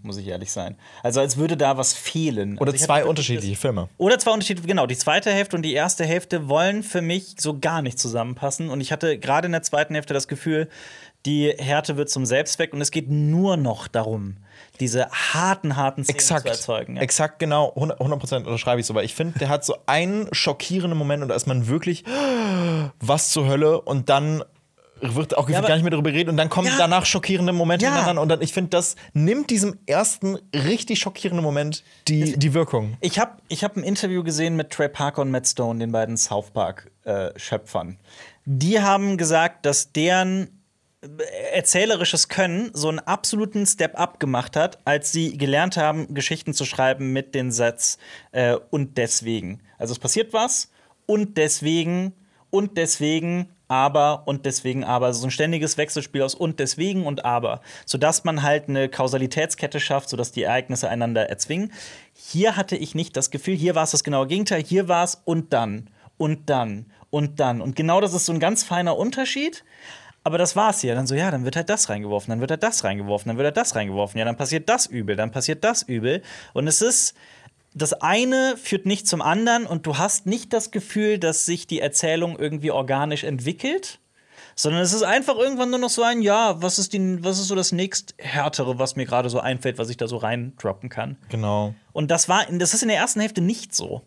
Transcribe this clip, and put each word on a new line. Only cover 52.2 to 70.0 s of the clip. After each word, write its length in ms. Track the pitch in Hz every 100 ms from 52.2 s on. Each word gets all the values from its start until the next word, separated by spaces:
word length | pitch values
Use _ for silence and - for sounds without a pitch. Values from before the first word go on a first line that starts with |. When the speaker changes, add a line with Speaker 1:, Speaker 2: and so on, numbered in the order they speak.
| _ _ _
Speaker 1:
"und 280 | 196 202 202
deswegen", 720 | 160 - 151 160 170 175 180 _ -
"aber", 560 | 131 139 147 147 147 -
"und 180 | 139 139
deswegen", 380 | - 127 131
"aber". 240 | - 123 123
Also 140 | 120
so 60 | 127
ein 40 |
ständiges 460 | 139 156 165 151 -
Wechselspiel 440 | 151 147 139 139
aus 140 | 135 -
"und 240 | 165 160
deswegen" 460 | 135 - 190 190 151
und 200 | 143 123
"aber", 360 | 120 113 123 - - -
sodass 380 | 131 147 160
man 200 | 165 156
halt 260 | 143 151 147
eine 200 | 135 135
Kausalitätskette 920 | - 131 135 131 156 156 - 147 147
schafft, 300 | - 139 -
sodass 220 | 120 120
die 120 | 123
Ereignisse 460 | 87 127 127 123 95
einander 400 | 117 117 113 -
erzwingen. 420 | - - 170 208 - - - -
Hier 420 | _ - 165 214 190
hatte 200 | 190 180
ich 180 | 151 151
nicht 220 | 175 139
das 140 | -
Gefühl, 240 | 143 - 185
hier 200 | 170 160
war 80 |
es 80 | 156
das 120 | 139
genaue 240 | 147 139 135
Gegenteil, 360 | 185 208 170
hier 240 | 151 185 180
war 160 | 175
es 180 | 175 - -
"und 280 | 165 160
dann", 360 | 123 110 107 104 _ - -
"und 320 | 156 151 151
dann", 360 | 131 113 101 120 _ _
"und 300 | 147 147 147
dann". 220 | 131 120
Und 140 | 131 131
genau 260 | 165 185
das 120 | 202
ist 120 | 170 -
so 80 |
ein 60 | 165
ganz 240 | 165 226
feiner 340 | - 175 175 147
Unterschied. 640 | 220 262 262 277 311 - - - - -